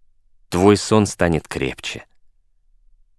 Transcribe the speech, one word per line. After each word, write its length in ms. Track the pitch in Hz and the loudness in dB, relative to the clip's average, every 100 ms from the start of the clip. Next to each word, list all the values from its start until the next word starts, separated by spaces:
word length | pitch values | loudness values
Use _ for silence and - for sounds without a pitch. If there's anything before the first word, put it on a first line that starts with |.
| _ _ _ _ - | _ _ _ _ -8
Твой 240 | 87 101 101 | 2 4 4
сон 300 | - 110 98 | 2 0 0
станет 420 | - 87 78 - | -2 -2 -2 -4
крепче. 580 | - 65 - - - - _ _ _ _ _ _ _ _ _ _ | -8 -8 -8 -14 -14 -18 _ _ _ _ _ _ _ _ _ _